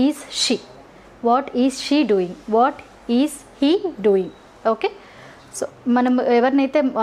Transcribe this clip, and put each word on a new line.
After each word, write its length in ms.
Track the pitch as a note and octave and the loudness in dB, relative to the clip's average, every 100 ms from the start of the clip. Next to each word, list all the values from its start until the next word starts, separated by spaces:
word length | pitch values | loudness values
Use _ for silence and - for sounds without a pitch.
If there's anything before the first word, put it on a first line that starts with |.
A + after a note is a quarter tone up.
| C4 | 0
is 120 | D4 - - | -2 -10 -6
she, 180 | - A#3 - - - - - - A#3 | -2 -2 -6 -20 -20 -20 -20 -6 0
what 180 | B3 C4+ B3 | 0 0 0
is 80 | C4 B3+ - | 0 -2 0
she 140 | C#4+ C4 | 0 2
doing, 220 | G3 F3+ F3+ - A3 | 0 0 -8 -2 2
what 200 | B3+ C#4+ - - - A#3+ | 2 0 -18 -20 -2 0
is 120 | D4 - - - | 0 -4 -18 -2
he 100 | C#4 F#4+ G4 C4+ G#3 | 0 0 -2 -2 0
doing. 200 | G3 F3 - - - A3+ | 2 0 -10 -20 -6 -4
Okay, 180 | A3 G4+ - - - - - - - | -2 -4 -8 -20 -20 -20 -20 -18 -10
so 60 | - - - A#3+ | -10 -8 -2 0
మనం 160 | B3 B3 - A#3+ | 2 0 2 2
ఎవరినైతే, 440 | B3 C#4 C4+ D4+ C4 A3+ | 2 2 0 0 0 0